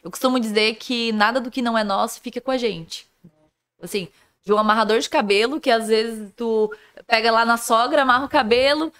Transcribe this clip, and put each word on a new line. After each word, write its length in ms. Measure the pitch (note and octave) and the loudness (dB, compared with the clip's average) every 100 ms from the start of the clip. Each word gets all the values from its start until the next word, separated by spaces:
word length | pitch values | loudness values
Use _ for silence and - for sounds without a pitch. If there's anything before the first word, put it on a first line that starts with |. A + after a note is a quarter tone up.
| - | -14
eu 40 | |
costumo 280 | - B3+ B3+ | -4 0 0
dizer 360 | A3 G#3+ G#3+ A3+ | 0 0 0 -2
que 360 | - A#3+ A#3 | -6 -4 -2
nada 300 | G#3+ G#3 B3+ | 0 0 0
do 100 | A#3+ | -4
que 100 | C4+ | -4
não 160 | A#3+ A3+ | -2 -2
é 60 | |
nosso 380 | G#3 G3 A3 - | 0 -2 -2 -6
fica 180 | - B3 | -12 -10
com 100 | C4+ | -4
a 60 | C4 | -2
gente. 480 | A#3 E3+ E3 - - _ - _ _ _ _ _ | -2 -6 -12 -16 -18 _ -20 _ _ _ _ _
Assim, 260 | F3 G#3 E3+ _ _ _ | -8 -8 -8 _ _ _
de 100 | - | -2
um 40 | G#3 | 0
amarrador 400 | G#3+ A3 G#3 A3+ | 2 2 2 0
de 100 | C#4 | 2
cabelo, 500 | D#4 G#3 G3+ A#3+ D4 | 0 2 2 2 0
que 100 | C#4 | 0
às 180 | A3+ G#3+ | 0 2
vezes 420 | A3 A#3 A3 G3+ - | 0 0 -6 -14 -8
tu 380 | A#3 A3 G#3+ G#3+ _ - - | -2 0 0 -4 _ -14 -2
pega 260 | A3+ A3+ | 0 2
lá 120 | A3+ A#3 | 2 2
na 120 | A#3 | 0
sogra, 440 | - A3+ B3 D4+ | 2 2 2 2
amarra 220 | C4 B3 C#4+ | 2 2 2
o 40 | |
cabelo, 600 | D4 A3 A#3+ C4+ D4+ D#4 | 0 2 2 2 0 -4